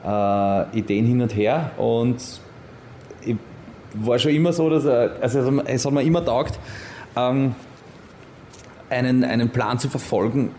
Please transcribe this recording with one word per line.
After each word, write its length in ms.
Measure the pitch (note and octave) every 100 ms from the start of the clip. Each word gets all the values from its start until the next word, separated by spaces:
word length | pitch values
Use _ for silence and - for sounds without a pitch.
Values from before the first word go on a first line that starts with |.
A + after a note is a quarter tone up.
äh, 720 | - G#2 G2+ G2+ G2 G2 - A2+
Ideen 260 | G#2 G2+ A#2
hin 160 | B2
und 140 | A#2+ G#2+
her 340 | G#2 D3 D#3 -
und 420 | A2+ A#2 A#2+ B2 - - - - - - - - - -
ich 120 | - A2+ - - - - -
war 240 | G#2+ A2 A#2+
schon 140 | D3+
immer 220 | D3+ E3+
so, 180 | E3+ D#3+
dass, 140 | D#3 C#3+
äh, 240 | B2 A2 -
also 180 | A2+ C3
es 40 | B2+
hat 80 |
mir, 100 | C#3 -
es 180 | B2 C#3+
hat 80 |
mir 80 | C#3+
immer 240 | C#3+ E3+ B2+
taugt, 320 | A#2+ C3+ - - - - - - -
ähm, 380 | B2 C3 C3+ A#2 - - - - - - - - - - - - -
einen, 340 | B2+ B2 B2+
einen 260 | - A2+ A#2
Plan 280 | B2+ G#2+ A#2+
zu 100 | C3+
verfolgen 600 | C3+ - A2+ G#3 C#3+ B2